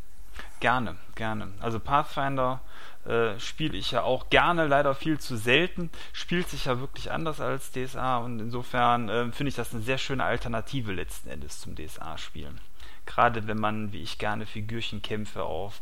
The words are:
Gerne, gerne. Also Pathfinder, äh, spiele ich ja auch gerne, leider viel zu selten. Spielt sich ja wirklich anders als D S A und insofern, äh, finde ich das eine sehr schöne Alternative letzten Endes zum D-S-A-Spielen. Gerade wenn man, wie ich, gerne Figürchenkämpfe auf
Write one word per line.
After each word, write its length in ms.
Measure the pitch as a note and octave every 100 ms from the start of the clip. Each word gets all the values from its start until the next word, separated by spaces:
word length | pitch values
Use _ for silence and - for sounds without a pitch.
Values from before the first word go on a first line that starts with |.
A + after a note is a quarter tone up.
| - - - - - -
Gerne, 380 | A#2+ B2+ G2+ - - -
gerne. 320 | A2 A2 G2 G2+
Also 180 | A#2 A2
Pathfinder, 800 | C3 C#3+ D3+ D3+ C#3 C3+ B2+ C3+ - - - - -
äh, 340 | A#2 A2+ G2
spiele 380 | - - D#3 F#2
ich 140 | -
ja 100 | A#2+
auch 260 | F2+ B2+ -
gerne, 380 | C3+ D3+ E3+ D#3
leider 260 | C#3 C#3+ C3
viel 220 | D#3+ D3+
zu 200 | - A#2+
selten. 520 | A#2 C#3 F3+ - E3+ - -
Spielt 380 | - - F3 F3
sich 160 | C#3+ C#3+
ja 160 | B2
wirklich 280 | C#3 - -
anders 280 | C3 D#3+ D3
als 320 | B2+ C3 -
D 120 | C3
S 120 | C3 C3
A 220 | C3 B2
und 220 | A#2+ A2+
insofern, 640 | A2+ A#2+ B2 B2+ A#2+ A#2+ A2
äh, 240 | A2+ A#2+
finde 160 | - C#3+
ich 80 | A#2
das 180 | A2+
eine 80 | A#2+
sehr 160 | A2 C3
schöne 280 | - C3+ F2
Alternative 680 | A#2+ B2 A2+ - C3+ G#2+
letzten 380 | F2+ E2 - -
Endes 320 | D2 D2 -
zum 140 | F2+ F2+
D-S-A-Spielen. 840 | D#2 - D#2+ D2+ - D#2+ D2 - - - - - -
Gerade 420 | - A#2+ A2+ G#2+
wenn 100 | A2
man, 340 | G#2+ G#2+ G#2+
wie 80 | F2
ich, 140 | - -
gerne 260 | G#2+ G#2+ G#2+
Figürchenkämpfe 960 | A2+ G#2+ A#2 - G#2 - A2 G#2+ G2
auf 380 | E2+ D#2+ G2+ -